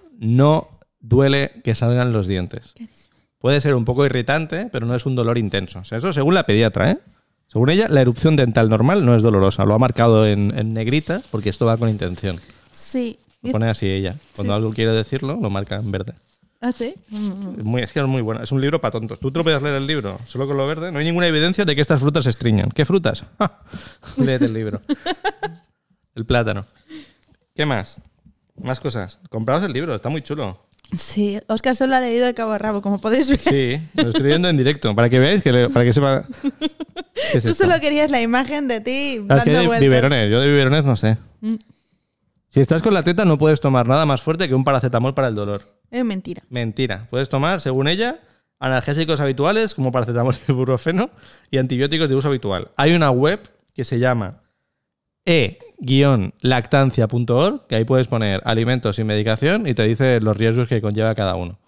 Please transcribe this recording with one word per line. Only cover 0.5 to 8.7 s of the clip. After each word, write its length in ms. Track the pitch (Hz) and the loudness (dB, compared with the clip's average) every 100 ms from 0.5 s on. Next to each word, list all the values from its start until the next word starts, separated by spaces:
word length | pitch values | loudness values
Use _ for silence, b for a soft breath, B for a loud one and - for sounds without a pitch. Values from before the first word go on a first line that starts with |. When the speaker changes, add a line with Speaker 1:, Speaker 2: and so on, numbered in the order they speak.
| 156 - - _ _ | 2 -2 -16 _ _
Speaker 1:
duele 500 | 113 123 139 139 143 226 123 | 0 2 4 2 -2 -4 -4
que 100 | 110 | -2
salgan 380 | 120 123 123 | 0 0 0
los 120 | 110 95 | 0 -2
dientes". 440 | 95 90 - - _ | -4 -6 -10 -18 _
Speaker 2:
Carísimo. 320 | 226 _ _ _ _ _ | -20 _ _ _ _ _
Speaker 1:
Puede 240 | 123 143 | -2 0
ser 120 | 147 127 | 2 0
un 100 | 113 | 0
poco 200 | 123 139 | 0 0
irritante, 640 | 127 117 151 156 165 240 | 0 -2 -2 -2 -6 -6
pero 140 | - 117 | -6 -4
no 100 | 123 | -4
es 100 | 135 | -2
un 100 | 127 | -2
dolor 220 | 113 120 | 0 -2
intenso. 420 | 104 101 92 90 | -2 -4 -6 -12
O 60 | 92 | -10
sea, 120 | 113 | -6
eso 140 | 147 | -4
según 220 | 143 143 | -2 2
la 100 | 185 | 2
pediatra, 480 | - 104 113 - 156 | 2 2 2 2 0
¿eh? 60 | 285 - _ _ _ _ | 0 -6 _ _ _ _
Según 220 | 113 127 | 0 2
ella, 180 | 185 226 | 2 2
la 120 | 139 | 4
erupción 340 | 123 113 160 147 | 4 2 2 4
dental 320 | 123 113 | 4 4
normal 360 | 110 | 4